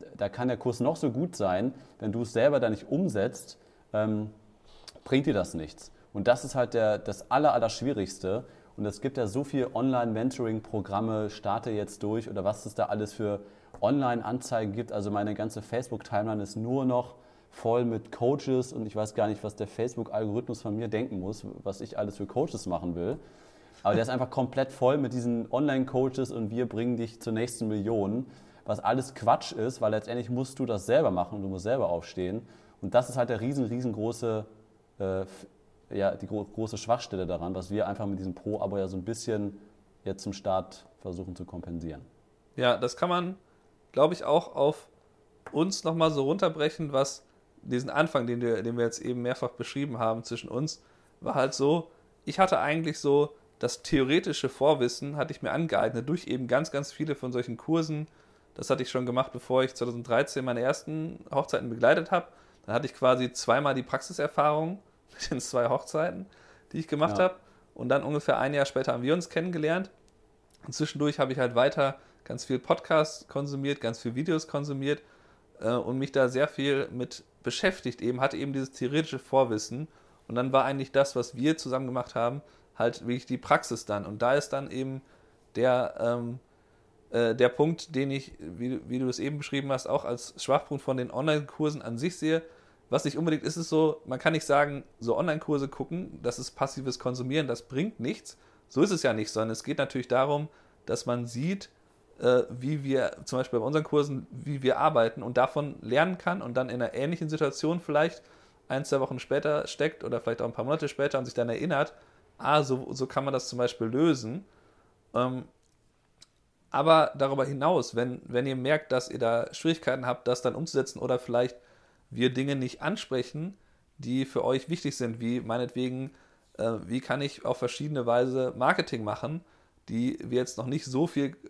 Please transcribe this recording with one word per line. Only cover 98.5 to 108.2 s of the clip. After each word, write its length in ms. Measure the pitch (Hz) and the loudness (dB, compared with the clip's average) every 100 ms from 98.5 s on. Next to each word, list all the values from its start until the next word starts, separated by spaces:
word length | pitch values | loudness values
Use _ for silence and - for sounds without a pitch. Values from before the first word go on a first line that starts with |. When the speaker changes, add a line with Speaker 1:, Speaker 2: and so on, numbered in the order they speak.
| _ _ | _ _
Speaker 2:
So 140 | 127 | 2
ist 80 | 196 | 4
es 140 | 175 | 4
ja 80 | 131 | 2
nicht, 180 | 110 107 | 2 0
sondern 200 | 110 110 | -2 -2
es 120 | 113 | -4
geht 160 | - 143 | -4 -2
natürlich 300 | 135 131 123 | -2 -2 0
darum, 400 | 123 135 147 151 - - _ | 2 4 0 -2 -10 -20 _
dass 220 | - 117 123 | -4 -4 0
man 200 | 120 120 | -2 -2
sieht, 440 | 117 160 196 - _ _ _ _ - | -4 -2 -2 -6 _ _ _ _ 0
äh, 240 | 123 123 - | 4 4 4
wie 320 | 120 127 151 | -2 -2 -2
wir, 340 | 139 135 117 - | 0 0 0 -4
zum 140 | - 127 | -4 -4
Beispiel 220 | 127 120 | 0 0
bei 60 | 113 | 2
unseren 180 | 151 | 0
Kursen, 420 | 151 151 143 135 - | 2 2 2 -2 -8
wie 320 | 127 143 143 | -10 -6 0
wir 160 | 127 - | 2 4
arbeiten 440 | 151 123 113 - | 4 6 4 2
und 140 | 120 123 | 0 2
davon 400 | 131 151 147 - | 2 2 -4 -6
lernen 380 | 110 127 175 180 | 0 2 2 0
kann 240 | - 185 | -2 -4
und 140 | 123 120 | -2 -2
dann 120 | 127 | -2
in 140 | 123 | -2
einer 120 | 117 | -2
ähnlichen 340 | - 143 170 156 | -2 -2 -2 -4
Situation 520 | 156 147 139 156 170 | 0 0 0 0 0
vielleicht 420 | - 147 165 - | 2 2 2 0